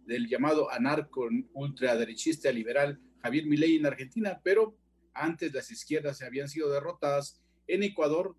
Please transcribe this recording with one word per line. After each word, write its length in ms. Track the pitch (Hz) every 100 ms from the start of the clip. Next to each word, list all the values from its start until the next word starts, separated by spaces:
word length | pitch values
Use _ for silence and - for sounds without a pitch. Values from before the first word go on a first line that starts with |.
| -
del 220 | 120 117
llamado 420 | 123 147 151 139
anarco 580 | 123 131 151 147 131 117 120 127
ultraderechista 1000 | 139 139 139 127 117 113 - 160 151 139
liberal 480 | 120 110 131 143 143 - _
Javier 260 | 120 147 151
Milei 280 | 147 160
en 120 | 160 147
Argentina, 540 | 135 131 226 208 180
pero 340 | 180 214 214 - _ _ _
antes 400 | 135 156 165 165
las 200 | 131 -
izquierdas 500 | 117 - 151 147 139
habían 260 | 123 131 143
sido 220 | 160 147
derrotadas 720 | 143 143 - 143 143 143 - _ _ -
en 120 | 180
Ecuador, 520 | 202 185 151 160 185